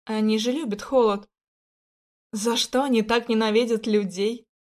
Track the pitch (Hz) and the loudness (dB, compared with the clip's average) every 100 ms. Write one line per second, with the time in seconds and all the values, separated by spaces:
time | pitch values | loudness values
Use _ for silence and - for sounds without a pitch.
0 | - 220 214 214 233 269 285 202 - 262 | -6 -2 2 2 0 -2 -4 -8 0 2
1 | 220 202 - _ _ _ _ _ _ _ | 4 2 -6 _ _ _ _ _ _ _
2 | _ _ _ 220 226 - - 254 277 233 | _ _ _ -6 -2 -2 0 0 2 2
3 | 214 233 233 220 220 214 240 220 226 214 | 2 0 0 0 2 2 2 -2 0 0
4 | 196 175 202 240 _ _ | -2 -4 -4 -4 _ _